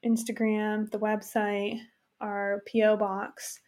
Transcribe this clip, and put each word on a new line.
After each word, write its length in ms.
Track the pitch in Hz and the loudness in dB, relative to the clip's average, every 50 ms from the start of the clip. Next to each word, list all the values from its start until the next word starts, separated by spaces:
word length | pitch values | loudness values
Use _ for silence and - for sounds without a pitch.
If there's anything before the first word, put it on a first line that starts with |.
| - | 4
Instagram, 840 | 233 226 226 226 - 226 - 226 220 214 214 214 214 214 214 214 214 | 2 2 2 2 -2 -2 0 0 2 2 2 0 -2 -2 -2 -4 -4
the 80 | - 208 | -4 -2
website, 800 | 214 214 214 208 214 - - 226 208 208 202 202 202 208 233 226 - - _ _ _ _ _ _ | 0 0 0 -2 -4 -4 -2 -2 0 0 0 -2 -2 -4 -4 -6 -10 -14 _ _ _ _ _ _
our 420 | 220 214 202 202 202 202 202 202 - | -8 -6 -4 -4 -2 -2 -2 -4 -4
P 160 | - - 226 214 | 0 2 4 6
O 140 | 214 214 | 6 6
box. 640 | 208 208 196 190 196 208 - - - - - - - _ | 4 2 -2 -2 -4 -6 -8 -10 -12 -14 -14 -14 -14 _